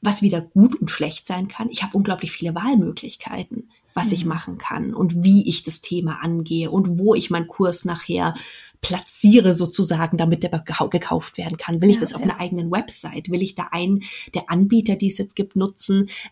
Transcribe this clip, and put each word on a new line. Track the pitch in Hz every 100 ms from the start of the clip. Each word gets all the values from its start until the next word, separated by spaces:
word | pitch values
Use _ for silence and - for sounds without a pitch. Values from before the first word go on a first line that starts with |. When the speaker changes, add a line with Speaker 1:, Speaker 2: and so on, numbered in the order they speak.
| 208
Speaker 1:
was | 202
wieder | 202 170
gut | 165 190 247 -
und | -
schlecht | - 151 - -
sein | 185 196
kann. | - 226
Ich | -
habe | 196 202
unglaublich | 202 180 165
viele | - 165
Wahlmöglichkeiten, | 170 240 240 160 - - - - 185 - - - _ _
was | - 214
ich | 180
Speaker 2:
Mhm. | 165
Speaker 1:
machen | 160 - 180
kann | - - -
und | - 175 170
wie | 190 202 -
ich | 160
das | 160 -
Thema | - 175 165 -
angehe | 165 170 160 165 165
und | 196 190 175
wo | 208
ich | 175 -
meinen | 170 165
Kurs | - 180 175 180
nachher | 165 - 180 165 160 - - - _
platziere | - 185 - - 208 233 185
sozusagen, | 170 170 - 175 165 165 170
damit | 165 165
der | 175
bekau-, | 160 - - -
gekauft | 175 - 165 - -
werden | 165 165
kann. | - 165
Will | 202
ich | 202
Speaker 2:
Ja, |
Speaker 1:
das | -
auf | -
Speaker 2:
ja. | 190
Speaker 1:
einer | -
eigenen | 180 175 170
Website? | 190 - - 160 151 170
Will | 180
ich | 190
da | - -
einen | 170 180 196 - - -
der | - -
Anbieter, | 170 196 226 214 196
die | 196
es | 190
jetzt | 196 -
gibt, | 202 190
nutzen, | 196 - - 196 202 - -